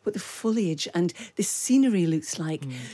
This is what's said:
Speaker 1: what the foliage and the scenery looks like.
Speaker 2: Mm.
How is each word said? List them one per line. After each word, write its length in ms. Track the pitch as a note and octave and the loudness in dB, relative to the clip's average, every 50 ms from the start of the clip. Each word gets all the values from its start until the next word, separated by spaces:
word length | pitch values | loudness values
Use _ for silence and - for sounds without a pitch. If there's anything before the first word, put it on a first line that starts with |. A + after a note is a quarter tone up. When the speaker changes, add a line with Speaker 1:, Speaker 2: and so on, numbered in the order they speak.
Speaker 1:
what 120 | - - - | -6 -6 -6
the 60 | G#3+ | -6
foliage 680 | - - - - - A3+ A3 A#3 G#3 F3 D#3+ D3+ - - - | -6 -10 -12 -4 -2 0 0 2 0 0 -2 -2 -4 -4 0
and 180 | E3+ F3 F3 - - A#3 - - | 0 0 0 0 -4 -16 -12 -4
the 80 | - G3+ | -4 -2
scenery 640 | - - - - - B3 C4+ C4+ C4 G#3+ F#3+ E3+ E3 | -2 -2 -2 0 4 6 6 6 6 4 4 4 4
looks 320 | D#3+ D#3 D#3 - - - | 2 0 -2 -4 -8 -6
like. 220 | E3 D#3 D#3+ D3 | -4 -4 -6 -6
Speaker 2:
Mm. 120 | C#3+ C3+ B2+ B2 B2 - | -6 -8 -10 -10 -10 -12